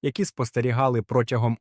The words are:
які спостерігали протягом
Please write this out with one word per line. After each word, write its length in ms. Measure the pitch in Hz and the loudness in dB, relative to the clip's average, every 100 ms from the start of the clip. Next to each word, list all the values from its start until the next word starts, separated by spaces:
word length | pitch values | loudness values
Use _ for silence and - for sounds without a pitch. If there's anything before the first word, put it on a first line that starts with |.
які 240 | 143 131 196 | -6 -4 -4
спостерігали 760 | - 123 123 123 120 135 120 | -4 -4 -2 0 2 2 0
протягом 560 | 107 123 120 120 117 113 | 0 0 0 0 0 -2